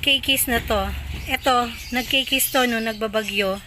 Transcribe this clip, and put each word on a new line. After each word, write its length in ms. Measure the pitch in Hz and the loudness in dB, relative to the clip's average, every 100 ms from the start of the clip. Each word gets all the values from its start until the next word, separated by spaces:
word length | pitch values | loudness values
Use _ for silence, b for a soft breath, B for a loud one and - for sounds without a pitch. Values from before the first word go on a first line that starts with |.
| - | 2
keikis 400 | 277 262 269 - | 0 2 0 2
na 160 | 233 | 0
to. 240 | - 214 196 - - - - | 2 0 0 -4 -6 -8 -4
Ito, 400 | 262 - 247 240 233 - | -2 2 2 2 -6 -4
nagkeikis 640 | 247 240 269 254 269 - | -4 0 0 2 0 2
to 140 | 277 247 | 2 2
nung 180 | 226 226 | 2 -2
nagbabagyo. 720 | 214 220 214 208 202 196 196 | -2 -2 -2 -2 0 0 -2